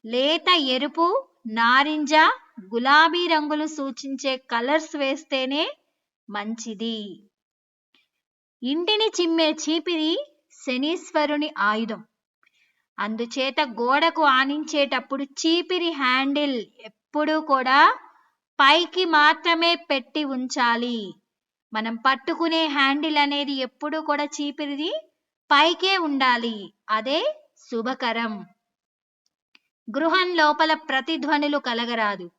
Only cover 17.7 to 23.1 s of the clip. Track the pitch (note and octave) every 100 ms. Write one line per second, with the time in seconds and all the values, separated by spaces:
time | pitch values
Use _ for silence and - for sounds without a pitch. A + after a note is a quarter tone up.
17.7 | C#4 F4 B4+ - _ _ _ _ - C#4
18.7 | D#4+ E4+ F4+ F#4 D4+ D4 D#4+ E4+ E4 E4+
19.7 | E4+ E4+ C#4 - D#4 C#4+ B3+ B3+ C#4+ A#3+
20.7 | A#3 B3 A#3 G3 - _ _ _ _ _
21.7 | G#3+ A3 A3+ C4+ C4+ - D#4+ E4 D#4+ D#4+
22.7 | C#4+ C4+ C#4+ D#4+